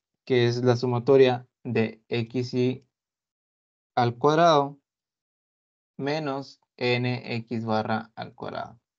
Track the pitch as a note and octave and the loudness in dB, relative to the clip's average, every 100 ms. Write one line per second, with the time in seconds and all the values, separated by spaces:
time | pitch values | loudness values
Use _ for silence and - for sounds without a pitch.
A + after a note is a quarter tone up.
0 | _ _ - B2 A#2+ A#2+ B2 A#2+ B2+ A#2+ | _ _ -2 2 2 2 2 2 0 0
1 | B2 C3+ C3 B2 - _ B2+ A2+ A2 - | 4 6 6 2 -8 _ -6 -2 -2 -6
2 | - A#2+ A2+ B2+ B2 B2+ B2 C3 _ _ | -8 -6 -4 -6 -4 -2 -2 -2 _ _
3 | _ _ _ _ _ _ _ _ _ - | _ _ _ _ _ _ _ _ _ -2
4 | B2 B2 D3 D#3 E3+ D3 C#3 C#3+ _ _ | -2 0 2 4 4 4 0 -6 _ _
5 | _ _ _ _ _ _ _ _ _ - | _ _ _ _ _ _ _ _ _ -10
6 | C#3 D#3 D3 C3+ C3+ - _ - B2 B2 | -6 -4 -6 -8 -10 -18 _ -6 -2 0
7 | B2 B2+ B2 A#2+ A2+ A2+ A2+ A2 A2+ A2+ | -2 -4 -6 -8 -6 -6 -2 -2 -2 -6
8 | - - A#2 - - - - - _ | -8 -16 -16 -14 -12 -10 -12 -16 _